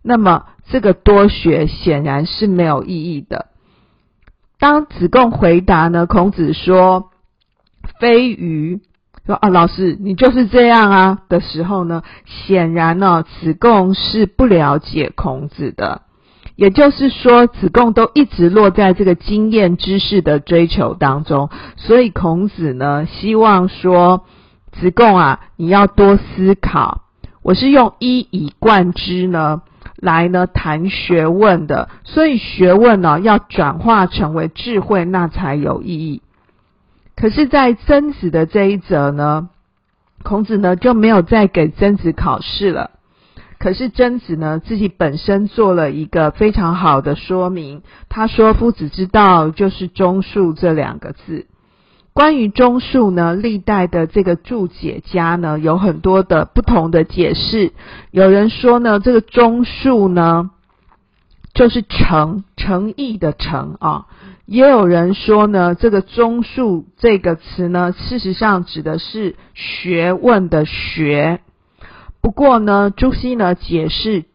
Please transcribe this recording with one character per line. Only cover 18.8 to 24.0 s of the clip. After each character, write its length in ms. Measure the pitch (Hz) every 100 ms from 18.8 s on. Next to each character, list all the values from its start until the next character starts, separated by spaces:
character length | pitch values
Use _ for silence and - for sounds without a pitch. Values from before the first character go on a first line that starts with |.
| 190
这 100 | 185
个 100 | 185
经 360 | 175 - 208 220
验 260 | 220 180 175
知 220 | 185 196
识 240 | - 202
的 180 | 156 147
追 260 | 147 170 170
求 280 | - 117
当 280 | - 143 139
中， 280 | 156 143 143 - - -
所 240 | - 240
以 80 | 240
孔 400 | - 175 170 202
子 240 | - 156
呢， 320 | 127 143 143
希 300 | 160 - 202
望 340 | 220 220 190 185
说 560 | - 185 180